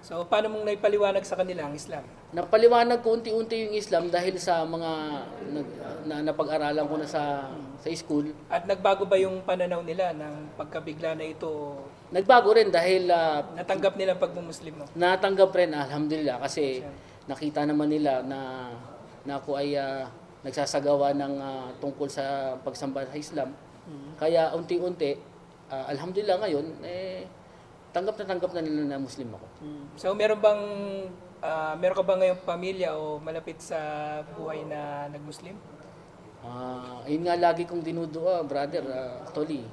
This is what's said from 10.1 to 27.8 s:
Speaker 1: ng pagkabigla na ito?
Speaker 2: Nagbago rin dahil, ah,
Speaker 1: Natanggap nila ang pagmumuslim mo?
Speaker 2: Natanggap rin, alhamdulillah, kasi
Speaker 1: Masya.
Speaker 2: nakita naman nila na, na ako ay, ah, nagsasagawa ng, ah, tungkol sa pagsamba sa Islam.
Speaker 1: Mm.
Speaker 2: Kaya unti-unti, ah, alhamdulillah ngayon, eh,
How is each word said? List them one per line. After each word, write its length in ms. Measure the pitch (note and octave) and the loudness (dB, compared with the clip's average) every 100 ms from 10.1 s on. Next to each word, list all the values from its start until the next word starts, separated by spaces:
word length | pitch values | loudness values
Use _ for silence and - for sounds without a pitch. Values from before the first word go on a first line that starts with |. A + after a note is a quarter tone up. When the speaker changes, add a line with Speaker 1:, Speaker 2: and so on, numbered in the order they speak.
Speaker 1:
ng 420 | D#3 D3+ D3+ D3+ | -2 -8 -10 -12
pagkabigla 600 | - D3 E3 D#3 D3+ D#3+ | -10 -8 -8 -8 -6 -4
na 120 | D#3+ D#3+ | -4 -6
ito? 540 | D#3 E3 D3+ D3 C#3 C#3 - - | -6 -6 -6 -6 -10 -14 -18 -4
Speaker 2:
Nagbago 440 | F3 F#3+ B3+ G3+ | -2 8 8 10
rin 180 | A3 G#3 | 8 8
dahil, 380 | F3 F3 F#3+ F3+ | 6 6 4 6
ah, 340 | F3 D#3+ D3+ C#3+ | 4 6 2 -2
Speaker 1:
Natanggap 420 | D#3+ F3+ F#3+ F#3+ | -8 -2 2 2
nila 200 | F#3+ F#3+ | 2 0
ang 80 | F3+ | 2
pagmumuslim 520 | F3+ E3+ E3+ D#3+ D#3+ | 0 -2 -10 -12 -12
mo? 100 | D#3 D3 | -12 -12
Speaker 2:
Natanggap 580 | E3 F3+ F#3+ G3 G3 F#3 | 2 4 6 4 6 6
rin, 200 | F3+ F3 | 8 2
alhamdulillah, 680 | D3+ C3+ D3 D3+ D#3 D3 B2 | 2 -2 -2 0 0 0 0
kasi 420 | C3+ - C#3+ C3 | -2 0 0 -2
Speaker 1:
Masya. 120 | A#2 - - - - | -8 -14 -18 -20 -10
Speaker 2:
nakita 340 | C3+ D3+ D3 | -4 -2 0
naman 260 | D3 D3+ D3+ | 2 2 2
nila 340 | D3+ D3+ C3 | 2 2 2
na, 480 | B2+ C3+ C3 C3 B2+ A#2 A#2+ - - - | -2 -6 -8 -8 -10 -12 -14 -18 -18 -16
na 140 | - C#3 | -8 -8
ako 200 | - C#3 | -4 -2
ay, 180 | C#3+ | 0
ah, 320 | C#3+ C#3 C3+ C3 - - - | 0 -2 -4 -6 -12 -20 -14
nagsasagawa 720 | C#3 C3 C#3+ D3 C#3+ C#3+ C#3+ | -10 -2 0 2 4 4 4
ng, 220 | C#3+ C#3 C#3 | 2 0 -4
ah, 320 | C3+ C3+ B2+ - | -4 -8 -8 -6
tungkol 300 | C#3+ C3+ C#3+ | -6 -4 -6
sa 160 | C#3 C3+ C#3 C3+ C3 | -2 -2 -2 -2 -4
pagsamba 440 | - B2 C#3 C3+ | -8 -6 -6 -4
sa 120 | C3 D3 | -6 -8
Islam. 340 | D3 D#3+ C3 C#3+ - - | -8 -4 -4 -6 -20 -20
Speaker 1:
Mm. 280 | - D3 C#3 | -16 -16 -14
Speaker 2:
Kaya 280 | D#3+ D#3 E3 D#3+ | -2 4 4 4
unti-unti, 680 | D#3+ E3+ F3 F3+ F3 D3 C#3 - - - - - | 0 -2 -2 -2 0 -2 -2 -8 -20 -20 -20 -10
ah, 200 | C3+ C3 | -8 -6
alhamdulillah 500 | D3 E3 F#3 G#3 F#3 | -6 -4 -4 2 2
ngayon, 280 | G#3 D3 D#3 D#3+ | 2 -2 -2 -8
eh, 460 | E3 F3+ F#3+ F#3 F#3 - - - - - | -10 -8 -8 -10 -12 -16 -20 -20 -20 -20